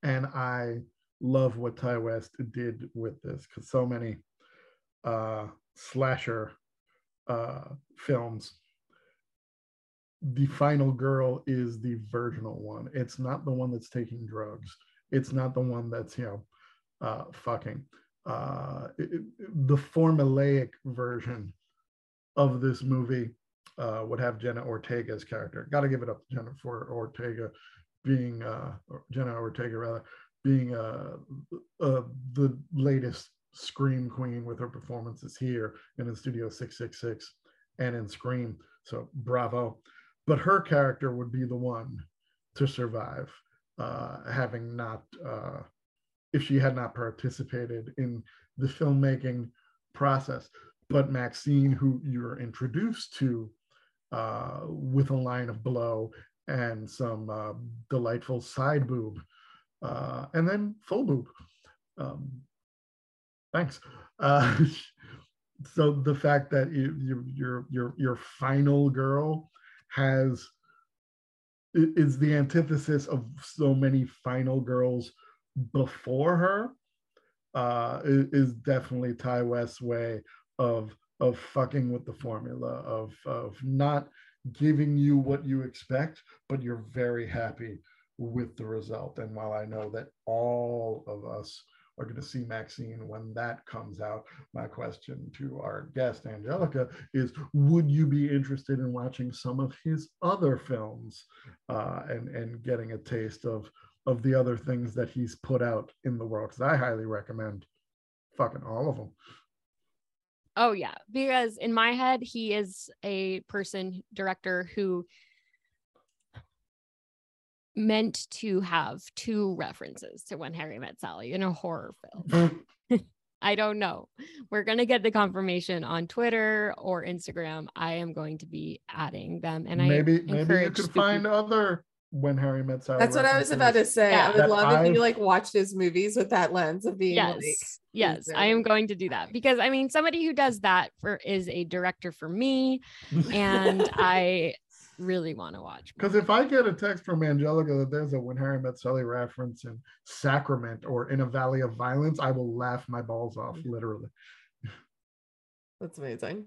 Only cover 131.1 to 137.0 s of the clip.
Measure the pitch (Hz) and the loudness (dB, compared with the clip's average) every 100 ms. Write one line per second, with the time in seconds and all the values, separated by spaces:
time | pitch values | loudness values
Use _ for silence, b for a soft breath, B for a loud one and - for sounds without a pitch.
131.1 | 202 208 214 214 220 208 170 _ _ _ | 4 2 2 4 2 2 0 _ _ _
132.1 | 151 143 135 139 135 131 131 - 131 233 | -2 0 2 2 0 -2 -4 0 4 4
133.1 | 269 269 269 269 277 254 233 220 - 208 | 6 6 4 4 4 6 8 4 6 8
134.1 | 185 180 208 208 208 208 156 170 175 233 | 8 8 8 8 8 8 8 8 8 6
135.1 | 233 202 185 180 208 196 190 180 170 202 | 4 6 6 6 2 2 2 2 4 2
136.1 | 214 202 208 165 180 160 170 202 190 | 2 4 4 4 4 2 0 -2 0